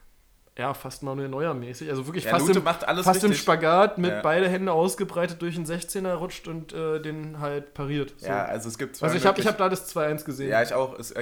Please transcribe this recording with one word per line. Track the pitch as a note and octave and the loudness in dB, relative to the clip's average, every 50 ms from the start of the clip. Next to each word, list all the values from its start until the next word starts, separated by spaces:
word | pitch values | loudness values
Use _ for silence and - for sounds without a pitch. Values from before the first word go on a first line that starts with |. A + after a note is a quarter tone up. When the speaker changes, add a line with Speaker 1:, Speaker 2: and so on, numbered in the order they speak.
| - - _ _ _ _ _ _ _ _ _ - | -20 -20 _ _ _ _ _ _ _ _ _ -6
Speaker 1:
ja, | B2 C3+ C#3 | -4 -4 -4
fast | - - C3 B2+ - - | -6 -8 -12 -12 -10 -8
Manuel | C3+ C3+ C#3 C#3 C3+ | -6 -6 -6 -6 -6
Neuer-mäßig. | C3 C3 D#3 E3+ D3 B2+ A#2+ A#2+ B2 - D#3 D#3 | -4 -4 -2 -2 -2 -4 -6 -8 -10 -10 -8 -6
Also | C#3+ C3 C3 | -4 -4 -4
wirklich | C#3+ E3 F3+ - | -6 -6 -4 0
Speaker 2:
Ja, | A2 | 0
Speaker 1:
fast | A2+ - C#3+ E3+ | 2 4 4 4
Speaker 2:
Lute | F#3+ F#3 | 4 4
Speaker 1:
im, | D#3 | 4
Speaker 2:
macht | D#3+ E3+ - - - | 2 0 0 0 0
alles | D#3 F3 F#3 | 0 4 4
Speaker 1:
fast | F3+ F#3 F#3+ G3 | 4 4 6 6
im | G#3 | 4
Speaker 2:
richtig. | F#3 C#3+ - | 4 4 4
Speaker 1:
Spagat, | - E3 D#3+ E3 D#3 E3 F3+ G3+ G#3 G#3 - | 4 4 4 4 6 6 6 6 6 4 2
mit | F3 F3 | 0 0
Speaker 2:
Ja. | G#2 G#2 G#2+ | 0 0 2
Speaker 1:
beide | D#3 D#3 F3 F#3+ F#3 | 2 4 4 4 2
Hände | F3+ F#3+ F#3+ F#3+ E3+ | 2 0 0 0 2
ausgebreitet | D#3+ E3+ F#3+ F#3+ - G3+ F#3 - F3 F3 F3+ E3+ E3 F3 | 2 2 2 0 -2 -4 -4 -2 -2 -2 -2 -2 -4 -6
durch | E3+ E3 | -6 -4
den | E3+ E3 | -4 -4
Sechzehner | D3 E3 E3+ E3+ - - G3+ F#3+ F#3 F3+ | -4 -6 -6 -6 -6 -6 -4 -2 -2 -2
rutscht | D#3+ E3 F3+ - - - E3 | -2 -4 -6 -8 -10 -10 -10
und, | E3 E3 D#3 - - | -8 -8 -10 -10 -8
äh, | E3 D#3+ D#3 D#3 D#3 | -4 -2 -2 -2 -2
den | D#3 D#3 D3+ D#3 D#3 D#3 D#3 D3+ | -4 -6 -8 -8 -8 -10 -8 -6
halt | D3 D3 C#3+ C#3+ C#3+ - - | -4 -4 -4 -4 -6 -8 -8
pariert. | - C#3+ C#3 D3 D3 C#3 C#3 - | -6 -4 -2 -2 -2 -2 -4 -8
So. | - - | -8 -6
Speaker 2:
Ja, | F#2 G2 G2+ F#2+ | -2 -2 -2 0
also | - - A2+ A2 A#2 | -2 -4 -4 -6 -8
es | A#2 A2+ | -8 -8
gibt | C#3 C3 - | -8 -8 -6
zwei | - - | -2 0
Speaker 1:
Also | D#3+ D#3+ F3+ | 0 2 4
ich | - | 4
hab, | G3 G3 - | 4 4 4
ich | - | 2
Speaker 2:
Möglich- | G#3+ G#3 | 0 2
Speaker 1:
hab | - | 2
da | F#3+ F#3 | 2 2
das | F#3 F3+ - | 2 0 -4
zwei | - - E3+ D3+ | -6 -2 -2 0
eins | D3+ D3+ D3+ - | 0 0 -2 -4
gesehen. | - C3+ C3 C#3 C3+ | -8 -8 -6 -2 2
Speaker 2:
Ja, | G#2+ A2 A#2+ | 4 4 4
ich | A#2+ - | 4 2
auch. | B2+ C3 C3 C3 - | 0 0 -2 -4 -8
Es | A#2 - - - | -12 -8 -6 -6